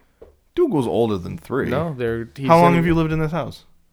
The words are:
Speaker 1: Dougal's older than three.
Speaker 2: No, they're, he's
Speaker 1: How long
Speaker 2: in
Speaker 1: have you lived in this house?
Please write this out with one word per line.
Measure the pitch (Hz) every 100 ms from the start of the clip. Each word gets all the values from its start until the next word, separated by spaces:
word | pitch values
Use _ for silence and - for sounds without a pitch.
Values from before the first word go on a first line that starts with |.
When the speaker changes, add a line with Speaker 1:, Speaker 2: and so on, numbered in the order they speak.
| _ _ - _ _
Speaker 1:
Dougal's | - 349 170 113
older | 90 117 101
than | 90 95
three. | - 123 113
Speaker 2:
No, | 127 165
they're, | 135 120 113 117
he's | - 135
Speaker 1:
How | 165
long | 175
Speaker 2:
in | 175
Speaker 1:
have | 170
you |
lived | 165 160
in | 156
this | 156
house? | 165 117 - _ _ _